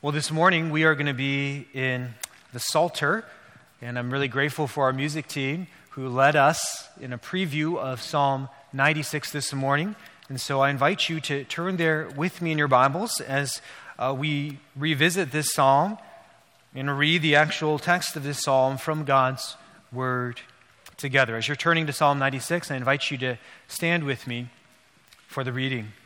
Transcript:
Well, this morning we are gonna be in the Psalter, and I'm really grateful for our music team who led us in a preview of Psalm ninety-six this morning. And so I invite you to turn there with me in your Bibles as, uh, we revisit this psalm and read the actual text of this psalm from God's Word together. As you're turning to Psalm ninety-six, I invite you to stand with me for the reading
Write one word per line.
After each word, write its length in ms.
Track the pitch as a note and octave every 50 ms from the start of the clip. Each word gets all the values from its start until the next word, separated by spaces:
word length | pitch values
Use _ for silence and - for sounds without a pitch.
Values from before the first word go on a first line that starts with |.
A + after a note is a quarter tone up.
Well, 120 | - C#3+ D3
this 180 | D3+ D3 -
morning 380 | D#3 D#3+ E3+ F#3 F3+ E3 E3 E3
we 160 | D3+ D#3 D#3+
are 100 | D#3+ D#3
gonna 180 | C#3 D3 D3 C3+
be 540 | B2 C3+ C#3 C#3 C#3 C#3 C#3 C#3 C#3+ - _ _
in 400 | C#3 C3 C3 B2+ B2 B2 B2+ A2+ - - - - - _ _ -
the 60 | B2
Psalter, 640 | - - - D#3+ E3 E3+ - - D3+ C#3+ F3+ A3+ A3+ - - - - - - - - _ _ _
and 180 | B2 A#2+ A#2+ B2
I'm 140 | A#2+ B2 B2+
really 160 | C#3 C#3 C3+
grateful 360 | A2+ C3+ C#3 D3 C3+ - D#3
for 200 | C3 - D3 C#3
our 80 | C3 C3
music 340 | C3 C#3 D3+ C#3+ D#3 C#3+ -
team 400 | - D3 C3+ C3+ C#3+ F3 F#3 - - - - _
who 180 | - - C3 C3
led 300 | B2 B2+ C3+ C#3+ D3+ D3+
us 500 | C#3 D3 E3 - - - - - - - - -
in 100 | - B2+
a 60 | B2+ A#2
preview 600 | - - - F#3 F#3+ E3+ C3+ D3+ D3+ D#3+ F3 -
of 240 | - C3 C3 A#2+
Psalm 460 | - - - D3+ C#3+ C#3 C3+ C3 C3+ B2+ - - - _
ninety-six 580 | - C3+ C3+ D3 D#3 D#3 D3 - - D3+ - - -
this 180 | D3 C3 -
morning. 460 | - C#3 C3+ C3+ C#3 C#3+ E3 G#3 G#3 - - - - - - -
And 100 | C3+ B2+
so 220 | - - C#3+ C3+
I 80 | C3+ C#3
invite 400 | C#3+ C3 C3+ D3+ - D3+ - -
you 100 | E3 D#3+
to 240 | - - C#3+ C#3 C3+
turn 320 | - - - E3+ F#3 F#3+
there 320 | F3 E3+ D#3+ D#3+ D#3 D#3+ - C#3
with 260 | C#3+ D#3 F#3 - -
me 120 | F3 E3 D#3+
in 40 | D3+
your 120 | D3 C#3+
Bibles 500 | C3 B2 C3 C#3 C#3 F3 G#3+ A#3 - -
as, 420 | - - C3+ C#3 C#3+ C3 - - - - - - - - - -
uh, 180 | - C3 C#3 C3
we 420 | C#3+ D#3 D3 C#3+ C#3+ D3+ C#3 C#3 _ _ _
revisit 600 | C#3 C#3 D#3+ D#3 C3 D3+ F3 E3+ F#3+ F#3 C3+ B2+
this 200 | D3+ D3+ - -
psalm 440 | - C#3+ C3+ C3+ C#3 D#3+ G3 G#3+ - - - - - - _ _ _ _ _ _ _ _ _ _
and 240 | C3 C3+ C#3+ C#3+ C#3
read 240 | D3 D3+ E3 F3
the 140 | D3+ D#3+ D3
actual 420 | D3 D3+ D#3 - - D#3+ D3+ D3+ C#3+
text 380 | - - F3 F3+ - - -
of 80 | D#3 C3+
this 180 | C#3 C#3+ -
psalm 360 | - - C3+ C3 C3 C3 C3+ B2+
from 260 | - - D#3 D#3 D3+
God's 540 | C#3 C#3 C3+ C3 C3 C3 B2+ - - - - - - - - _ _
Word 480 | - B2 B2+ B2+ B2+ B2 B2 B2 A#2 - - - - _ _ _ _ _ _ - -
together. 400 | - - C#3 B2+ C#3 C3 B2 A2+
As 140 | A2+ A2 C3+
you're 80 | D3 C3+
turning 280 | - E3 E3+ E3 D#3+ D3
to 40 |
Psalm 280 | C#3 - D#3 C#3+ C#3+ C#3
ninety-six, 520 | C3+ C3+ C3 C3 - - E3+ F3 D#3+ -
I 60 | D3 C3
invite 340 | B2 C3 C#3 D3 - -
you 60 | D3 B2+
to 200 | C3 B2+ B2 A2+ - - - - _ _
stand 380 | - - - E3 E3+ E3+ D#3
with 220 | C#3 C3 - - C3
me 200 | A#2+ A#2+ B2 A#2+ _ _ _ _ _ _ _ _ _ _ _ _ - _ _ _
for 160 | - - C3
the 80 | B2
reading 400 | A#2+ C3 C3 C3 C3 A#2+ A2 G#2+ G#2 _ _